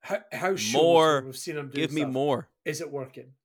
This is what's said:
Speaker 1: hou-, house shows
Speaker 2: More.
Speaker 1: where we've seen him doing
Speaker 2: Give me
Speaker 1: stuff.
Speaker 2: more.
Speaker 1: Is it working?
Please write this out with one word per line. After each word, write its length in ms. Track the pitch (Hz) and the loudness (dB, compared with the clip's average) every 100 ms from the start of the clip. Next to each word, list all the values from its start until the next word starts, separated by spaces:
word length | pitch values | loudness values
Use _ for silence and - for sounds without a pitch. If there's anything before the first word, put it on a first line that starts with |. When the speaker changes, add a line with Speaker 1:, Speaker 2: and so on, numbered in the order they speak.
Speaker 1:
hou-, 340 | - 196 - 147 | -6 -8 -6 -4
house 220 | 180 185 | -2 -2
shows 140 | 107 139 | 0 4
Speaker 2:
More. 320 | 165 165 160 143 | 6 6 6 4
Speaker 1:
where 80 | |
we've 140 | 131 131 | 0 -12
seen 180 | - 151 | -8 -8
him 120 | 139 | -6
doing 120 | 139 151 | -4 -2
Speaker 2:
Give 60 | |
me 80 | 151 | -2
Speaker 1:
stuff. 100 | 143 | -2
Speaker 2:
more. 380 | 131 143 123 - _ - | -2 0 -2 -4 _ -8
Speaker 1:
Is 160 | 151 | -8
it 100 | 160 | -8
working? 400 | 143 131 - 127 _ | -10 -10 -14 -20 _